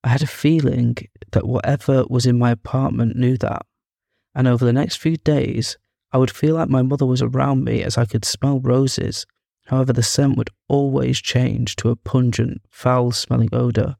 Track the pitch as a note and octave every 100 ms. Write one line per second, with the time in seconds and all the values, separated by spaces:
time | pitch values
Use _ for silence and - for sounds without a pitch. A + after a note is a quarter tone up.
0 | A#2+ C3+ D3 - D3 E3 C3+ A#2+ A#2+ A#2
1 | - _ - - - B2 - C#3 - C3+
2 | - B2+ B2+ A#2+ A#2+ A#2+ - C3 C3+ -
3 | A#2 - B2 B2+ - - - _ _ _
4 | _ _ _ B2 B2+ A#2+ B2 B2+ E3 -
5 | D#3+ E3 - D3 B2+ A#2+ - - _ _
6 | _ C3 C3 - D3+ D#3+ D#3 C3+ C3 C#3
7 | C3 B2+ B2 B2+ C#3 C3+ B2 A2+ - -
8 | A#2 B2 - - C#3 C3+ C3 B2+ C3+ -
9 | - - - _ _ _ - C3 C3 A#2
10 | A2+ - C#3 B2 A2+ _ - C#3+ C#3 C3+
11 | B2+ C3 - B2 B2+ - A#2+ - A2+ B2
12 | - B2+ B2 A2+ A#2 - _ - B2 B2+
13 | B2 A#2 - A#2+ A2+ B2 B2 A#2 -